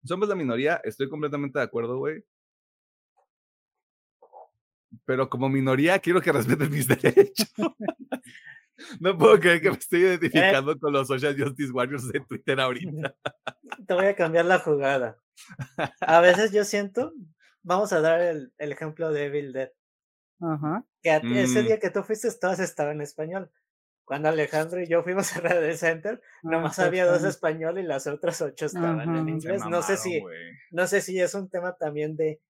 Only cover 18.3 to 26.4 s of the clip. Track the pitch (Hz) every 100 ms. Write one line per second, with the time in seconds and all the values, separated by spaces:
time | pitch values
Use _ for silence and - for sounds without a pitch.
18.3 | 156 127 _ 147 139 160 156 160 147 143
19.3 | 143 143 131 131 _ _ _ _ _ _
20.3 | _ 170 151 151 190 - _ 170 156 117
21.3 | 240 254 247 226 214 190 202 190 214 240
22.3 | 226 180 180 175 - 147 151 147 - 156
23.3 | 190 175 _ _ _ _ _ _ 139 156
24.3 | 160 143 156 160 180 170 170 165 190 -
25.3 | - 170 175 156 160 165 165 202 240 _
26.3 | -